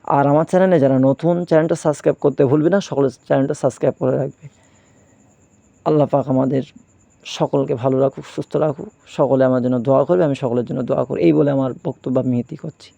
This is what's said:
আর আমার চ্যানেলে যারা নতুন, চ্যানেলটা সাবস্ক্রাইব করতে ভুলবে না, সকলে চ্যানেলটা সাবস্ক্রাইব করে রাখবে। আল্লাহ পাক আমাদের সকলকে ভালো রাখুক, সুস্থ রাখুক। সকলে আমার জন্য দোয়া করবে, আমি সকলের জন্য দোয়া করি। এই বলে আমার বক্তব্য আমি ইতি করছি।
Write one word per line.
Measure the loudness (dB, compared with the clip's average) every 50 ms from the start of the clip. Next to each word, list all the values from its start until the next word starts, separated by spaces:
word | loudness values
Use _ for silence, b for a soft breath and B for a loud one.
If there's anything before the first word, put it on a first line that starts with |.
| -4
আর | -2 0 2 2
আমার | 4 2 2 2
চ্যানেলে | 2 2 2 4 4 4 4
যারা | 4 2 2 2
নতুন, | 2 2 0 0 0 -2 -2 -2 0
চ্যানেলটা | 2 2 2 2 2 -2
সাবস্ক্রাইব | -2 -2 -2 -4 0 0 -2 0 0
করতে | 0 0 2 2 2
ভুলবে | 2 2 2 2 2
না, | 0 0
সকলে | -2 -2 -2 0 0 -2
চ্যানেলটা | -2 -6 _ -2 0 0 0 -2 -2
সাবস্ক্রাইব | -2 -4 -4 -2 -2 -2 -2 -2 -2
করে | -2 -2 -2
রাখবে। | -2 -4 -6 -8 _ -20 -20 b b b b b b b b b b b b b b b b _ _ _ _ _ _ _ _ _ _ -4
আল্লাহ | 0 2 2 2
পাক | 2 0 -2 0 0
আমাদের | 0 0 0 0 -2 -4 -4 -6 -12 -20 _ _ _ _ _ _ _ _ -16
সকলকে | -12 -6 -4 -4 -2 0 -2 -2 -2 -4
ভালো | -2 -2 0 0 2
রাখুক, | 0 0 -2 -6 -14
সুস্থ | -12 -12 -12 -8 -6 -4
রাখুক। | -2 -2 -2 -4 -6 -12 -16 -20 _ _
সকলে | -8 -2 -2 0 2 2 2 4
আমার | 2 2 0
জন্য | 0 0 -2 0
দোয়া | 2 2 2 2 2
করবে, | 2 2 2 2
আমি | 0 -2
সকলের | -2 -4 -2 -2 -2 -4
জন্য | -4 -6 -6
দোয়া | -4 -2 -2 -2 -2
করি। | -4 -2 0
এই | 2 2
বলে | 4 4 2 2
আমার | 0 0 -2 -4 -6 -8 -8
বক্তব্য | -10 -10 -8 -6 -4 -2 -2
আমি | 0 0 -2 -2
ইতি | -4 -6 -12
করছি। | -14 -14 -16 -16 _ -20 -20 _